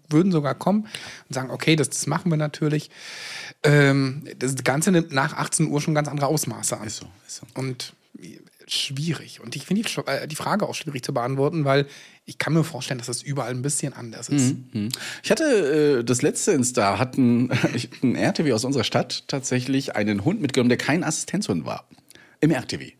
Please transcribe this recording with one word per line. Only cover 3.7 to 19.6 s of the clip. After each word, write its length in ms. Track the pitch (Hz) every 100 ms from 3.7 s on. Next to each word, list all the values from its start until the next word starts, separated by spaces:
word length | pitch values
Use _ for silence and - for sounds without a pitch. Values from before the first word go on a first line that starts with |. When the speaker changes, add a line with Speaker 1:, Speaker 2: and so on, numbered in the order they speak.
| 147 139 139 135 139 - -
Speaker 1:
das 180 | 127 131
Ganze 280 | 127 139 202
nimmt 200 | 170 165
nach 220 | 135 147
achtzehn 340 | - 151 - 151
Uhr 100 | 143
schon 140 | 165 151
ganz 120 | 147
andere 200 | 143 139
Ausmaße 500 | 151 123 110 - 113
an. 60 | 107
Speaker 2:
Ist 120 | -
so, 100 | 90 90 -
ist 120 | -
so. 100 | - 131
Speaker 1:
Und 380 | 131 127 - - _ - 82 - - _ -
schwierig. 760 | - - 139 165 139 - -
Und 140 | 120 139
ich 100 | -
finde 160 | 196
die 60 | -
Sch-, 180 | 147 139
äh, 200 | 139 151
die 80 | 156
Frage 320 | 139 202 170
auch 60 | -
schwierig 280 | 156 135
zu 80 | -
beantworten, 520 | 127 120 135 147 170 139
weil 220 | 139 139 - - - -
ich 120 | -
kann 160 | -
mir 100 | 160
vorstellen, 360 | 156 127 - 123
dass 80 | 120
das 160 | 120
überall 260 | 143 139 117
ein 120 | 127
bisschen 300 | 143 - 143
anders 360 | 123 117 117 135
ist. 240 | 143 127
Speaker 2:
Mhm, 160 | 131 -
mhm. 160 | 107 107 - - -
Ich 80 | -
hatte, 680 | - 311 214 139 151 147 127
äh, 20 |
das 180 | 120 123
letzte 300 | 156 - -
Insta, 480 | 151 117 120 101 98
hatten, 500 | 127 143 120 120 127
<laughs> 240 | 120 160
ich, 160 | 135 123 -
ein 120 | 127 78
R 180 | 131
T 120 | - 151
W 80 |
aus 100 | 110 127
unserer 180 | 139
Stadt 400 | - 120 127 - -
tatsächlich 680 | 139 - 127